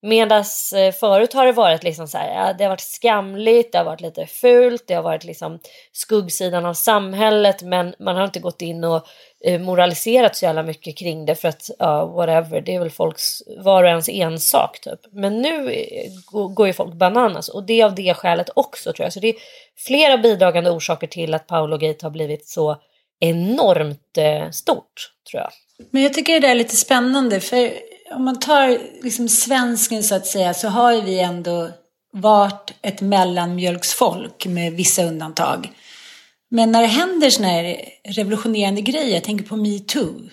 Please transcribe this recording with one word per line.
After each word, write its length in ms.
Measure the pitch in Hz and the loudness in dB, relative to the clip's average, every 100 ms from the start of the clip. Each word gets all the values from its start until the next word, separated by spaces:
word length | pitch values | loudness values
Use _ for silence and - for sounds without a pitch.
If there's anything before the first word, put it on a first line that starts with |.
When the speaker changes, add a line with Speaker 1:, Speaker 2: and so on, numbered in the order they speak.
Speaker 1:
Medas, 720 | 208 226 214 214 208 - - | 2 2 6 4 2 -8 -4
eh, 180 | 196 190 | 2 2
förut 420 | 185 220 196 233 | 2 2 4 4
har 120 | 262 254 | 4 4
det 60 | |
varit 320 | 240 196 160 | 6 4 2
liksom 240 | 170 156 156 | -2 -8 -10
så 100 | 151 | -8
här, 300 | 147 185 190 | -6 -2 -4
ja, 60 | |
det 100 | 185 | 0
har 60 | 196 | -2
varit 120 | 190 - - | -2 -10 -2
skamligt, 720 | 233 208 196 196 220 233 233 | 0 2 -2 -2 4 4 4
det 60 | 175 | 0
har 80 | 165 | -2
varit 160 | 160 | -6
lite 240 | 170 165 160 | -10 -10 -12
fult, 580 | - 247 240 247 240 - | 0 4 6 6 2 -4
det 60 | |
har 80 | 170 | -4
varit 200 | 165 160 | -2 -6
liksom 360 | 170 160 160 165 - - _ | -8 -12 -12 -12 -20 -20 _
skuggsidan 720 | - - 214 180 - - 175 175 | -14 -2 0 0 -6 -4 -2 -4
av 80 | |
samhället, 880 | 165 - 208 196 190 220 214 202 196 | -2 0 0 0 0 2 4 4 2
men 340 | 180 180 180 - | -2 -2 -2 -6
man 160 | 190 185 | -4 -2
har 80 | 196 | -2
inte 140 | 185 | -4
gått 220 | 175 - | -10 -8
in 220 | 165 170 | -10 -6
och, 240 | 165 165 - - _ _ - | -2 -2 -4 -20 _ _ -2
eh, 140 | 175 | -2
moraliserat 720 | 185 180 180 165 - 247 226 - | 0 2 2 2 2 4 4 2
så 100 | 180 | -2
jävla 180 | 160 | 0
mycket 340 | 160 156 - - | -4 -10 -14 -10
kring 280 | 175 160 156 | -8 -6 -4
det 100 | 156 | -2
för 120 | 170 | -2
att, 220 | 151 - - | -6 -14 -4
ja, 260 | 165 151 165 | -2 0 -2
whatever, 560 | 175 165 160 160 165 | -2 0 0 0 -6
det 140 | - 180 | -4 -4
är 40 | |
väl 100 | 170 | -6
folks, 500 | - 165 151 - - - - | -4 -4 -4 -8 -8 -14 -4
var 200 | 190 190 | 2 6
och 60 | 180 | 6
ens 200 | 170 160 | 2 -2
ensak 720 | 196 165 160 - 277 - - | -4 -4 -2 0 2 0 -6
typ. 180 | - - _ | -16 -16 _
Men 300 | 202 196 220 | -6 -4 -2
nu, 300 | 269 320 277 | -4 -4 -6
eh, 400 | - - - - 185 - | -6 -8 -10 -12 -16 -12
gå-, 160 | 208 196 | -8 -6
går 200 | 196 202 | 0 0
ju 60 | |
folk 200 | 180 - | 0 -6
bananas, 560 | 170 185 220 240 175 151 | 0 2 4 2 0 -10
och 140 | - | -10
det 180 | 190 226 | 0 4
är 40 | 214 | 4
av 100 | 190 | 4
det 180 | 185 | -2
skälet 360 | 175 180 170 180 - | 0 0 0 0 -2
också, 380 | - - - | -2 -4 -10
tror 120 | 160 180 | -6 -6
jag. 80 | |
Så 60 | 185 | -2
det 80 | 220 | -4
är 60 | 220 - - _ _ | -4 -10 -20 _ _
flera 400 | - 277 302 254 | -2 2 4 6
bidragande 520 | 226 202 185 170 175 | 4 4 4 4 0
orsaker 380 | 170 - 160 160 | -2 -4 -6 -6
till 260 | 175 160 | -8 -4
att 140 | 156 - | -6 -2
Paolo 300 | 165 156 156 | -2 -2 -2
Gate 280 | 156 151 160 | -2 -4 -10
har 60 | |
blivit 360 | 156 151 151 - | -8 -6 -6 -8
så 300 | - 151 147 _ _ _ _ | -2 -2 -2 _ _ _ _
enormt, 1000 | 170 165 180 262 240 165 151 143 _ - | 0 0 0 2 4 4 2 -6 _ 0
eh, 320 | 151 151 156 | 0 0 -6
stort, 600 | 160 - - _ - - _ - | -6 -2 -4 _ -18 -18 _ -12
tror 100 | - | -10
jag. 100 | - - _ _ - | -10 -14 _ _ -4
Speaker 2:
Men 120 | 269 | 0
jag 100 | 277 | 2
tycker 200 | 277 311 | 0 0
det 60 | 320 | 2
där 100 | 269 | 4
är 40 | 240 | 2
lite 200 | 226 - | 2 -2
spännande, 640 | - 254 247 269 247 196 | 2 2 2 0 0 0
för 320 | - 247 233 - - - - | 0 0 0 -4 -16 -20 -14
om 140 | 254 262 | -4 -4
man 140 | 254 | -2
tar 380 | 254 294 262 247 - - | 2 4 4 2 -2 -10
liksom 260 | 254 226 233 | -8 -4 0
svensken 720 | - - 262 247 233 - 226 | 0 2 0 0 -2 -2 -2
så 120 | 208 190 | -2 -2
att 100 | 190 | -2
säga, 260 | 202 180 | -2 -2
så 140 | 175 220 | -2 -2
har 240 | 220 240 | 2 4
ju 80 | 233 | 4
vi 180 | 190 185 | 0 -2
ändå 500 | 180 175 175 175 165 175 _ _ _ | -2 -2 -4 -4 -6 -10 _ _ _
varit 600 | 196 208 208 202 - - - | -2 4 6 4 -2 -16 -10
ett 200 | 208 196 | -10 -6
mellanmjölksfolk 1400 | 196 196 180 180 175 180 180 175 - - 233 190 - - 190 | 0 2 2 0 -4 -2 -4 -4 -6 0 0 0 -12 -12 -6
med 280 | 175 170 | -4 -4
vissa 300 | 165 180 - | -2 -2 0
undantag. 680 | 170 160 160 156 156 139 - - - - - - _ _ _ | -2 -4 -8 -4 -2 -4 -8 -18 -20 -20 -20 -20 _ _ _
Men 220 | 233 226 | 2 4
när 100 | 226 | 4
det 60 | 233 | 4
händer 420 | 233 359 359 285 | 2 0 2 2
såna 180 | - 196 | 4 2
här 340 | 170 170 175 - _ - | 0 -2 -8 -12 _ -10
revolutionerande 760 | 202 202 214 233 214 196 202 | -6 -2 -2 -2 0 0 0
grejer, 320 | 214 285 277 | -2 -2 -2
jag 100 | 180 | -2
tänker 220 | - 208 196 | -4 -6 -6
på 100 | 220 | -4
metoo 580 | 208 202 202 294 214 - - | -2 -4 -4 -4 -4 -6 -18